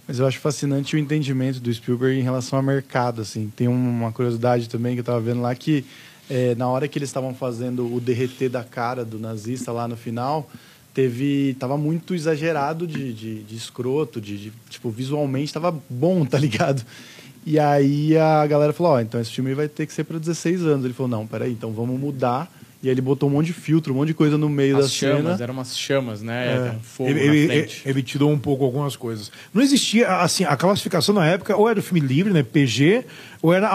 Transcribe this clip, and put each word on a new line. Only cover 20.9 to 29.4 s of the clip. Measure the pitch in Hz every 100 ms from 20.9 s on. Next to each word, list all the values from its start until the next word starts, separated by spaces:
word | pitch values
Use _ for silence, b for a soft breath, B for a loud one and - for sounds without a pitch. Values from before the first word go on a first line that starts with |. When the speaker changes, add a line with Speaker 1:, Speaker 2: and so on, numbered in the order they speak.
| 123
Speaker 1:
falou, | 127
"Não, | 110 107
peraí, | 110 123
então | 113 113
vamos | 110 120 127
mudar." | 143 135 127 123 175 B B B
E | 131
aí |
ele | 131
botou | 131 135 143
um |
monte | 143 160
de |
filtro, | 175 - 160 156
um | 131
monte | 156
de | 160
coisa | 151 151
no | 151
meio | 139 139 139
Speaker 2:
As | 139
Speaker 1:
da |
Speaker 2:
chamas, | - 139 147 160
Speaker 1:
cena. | 143
Speaker 2:
eram | 120
umas | 131 127 -
chamas, | - 139 123 104
né? | 113 120 123
Speaker 1:
É. |
Speaker 2:
Era | 127 123 113
um |
fogo | - - 131
Speaker 3:
Ele, | 131
Speaker 2:
na | 143 151
Speaker 3:
ele, | 147
Speaker 2:
frente. | 131 156 - 139
Speaker 3:
ele | 135
tirou | 131 139 147
um | 151
pouco | 131 131
algumas | 135 131 143 -
coisas. | 117 110 104 B